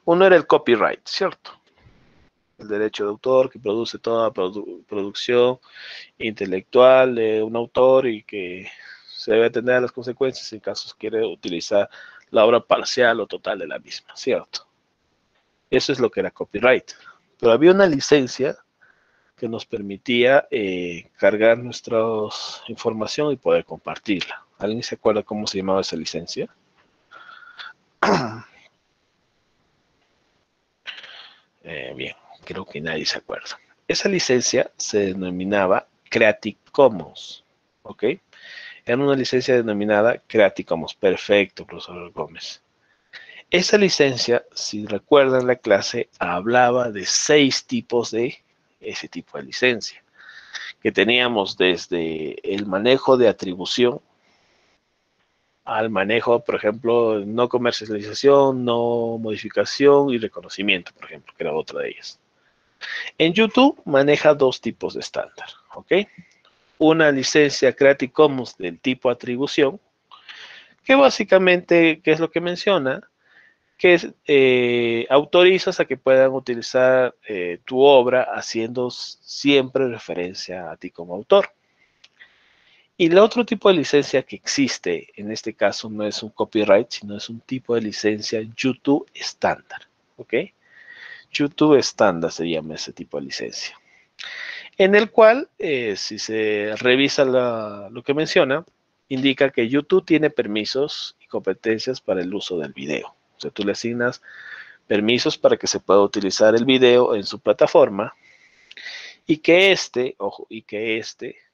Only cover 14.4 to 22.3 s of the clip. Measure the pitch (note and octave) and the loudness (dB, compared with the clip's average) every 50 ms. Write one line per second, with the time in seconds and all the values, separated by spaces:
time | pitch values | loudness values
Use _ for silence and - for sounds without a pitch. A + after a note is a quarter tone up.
14.4 | - - - - - _ _ _ _ _ _ _ _ _ _ _ _ _ _ _ | -6 -10 -14 -16 -16 _ _ _ _ _ _ _ _ _ _ _ _ _ _ _
15.4 | _ _ _ _ _ _ - B2+ - - C3+ C3 A#2+ G#2+ - G2+ F2+ F2+ - - | _ _ _ _ _ _ -2 0 0 0 -2 -2 -2 -2 -2 -4 -6 -6 -8 -12
16.4 | F#2 - - G2+ A#2+ B2+ A#2+ G2 - - - _ - - - _ _ _ _ _ | -14 -10 -6 0 2 4 4 2 0 -6 -18 _ -20 -20 -20 _ _ _ _ _
17.4 | B2 A#2 - C3+ D#3 F3+ F#3 G3 G3 F3 D3 C3+ - - D3+ D3 B2+ B2 - - | 2 4 4 6 6 6 6 6 4 4 2 0 2 2 2 2 2 0 -4 -4
18.4 | B2+ D3+ - - _ _ _ _ _ _ _ _ _ _ _ _ _ _ _ _ | -4 -4 -4 -8 _ _ _ _ _ _ _ _ _ _ _ _ _ _ _ _
19.4 | B2 A2+ A2+ G#2+ - - - G#2 G2+ G2 G2 F#2+ _ - A#2+ A#2+ A#2+ B2+ C3+ D3 | -10 -8 -8 -10 -10 -10 -10 -10 -10 -10 -12 -10 _ -2 2 4 4 6 6 4
20.4 | - - - A#2 G2+ F#2+ F#2 F2+ F2+ F2 E2+ E2+ - _ _ - G2+ G2 G#2+ G#2 | 2 0 -4 -4 -4 -4 -4 -4 -6 -8 -10 -12 -16 _ _ 0 2 2 2 4
21.4 | A2 A2+ A#2 A#2+ B2 A#2+ A#2 - - - A#2 A2 A2 A2+ A2 A2 G#2+ G#2 | 4 4 4 2 0 -8 -14 -14 -8 -4 -2 -2 0 0 -2 -4 -4 -6